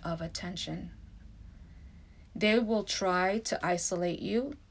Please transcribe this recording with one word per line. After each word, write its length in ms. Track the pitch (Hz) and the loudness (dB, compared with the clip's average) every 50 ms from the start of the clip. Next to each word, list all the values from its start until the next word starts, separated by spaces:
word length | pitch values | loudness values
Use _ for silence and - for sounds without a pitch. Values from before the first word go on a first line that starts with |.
of 180 | - 170 165 165 | -4 -4 -4 -4
attention. 720 | 165 170 - - - 175 190 156 - 156 160 180 - 170 - - - - - - - - - - - - - - - - - - - - - - - - - - - - - | -4 -6 -6 -6 -6 -4 -4 -4 -4 -4 -4 -6 -6 -8 -12 -14 -16 -16 -18 -16 -16 -18 -16 -16 -16 -16 -16 -16 -18 -18 -18 -18 -18 -18 -18 -18 -20 -20 -20 -20 -18 -10 -2
They 240 | - 208 214 220 240 | 2 4 6 6 6
will 260 | 233 214 226 214 190 | 6 4 2 2 2
try 540 | - - - 196 185 180 180 185 190 202 220 | 0 0 2 4 4 4 6 4 4 4 2
to 260 | 220 - - - - | 0 0 -2 0 2
isolate 540 | 175 180 175 - - 185 175 175 175 - - | 2 2 2 2 0 0 2 2 2 0 0
you. 340 | - 190 208 233 262 285 - - - - | -2 2 2 2 2 0 -6 -10 -14 -10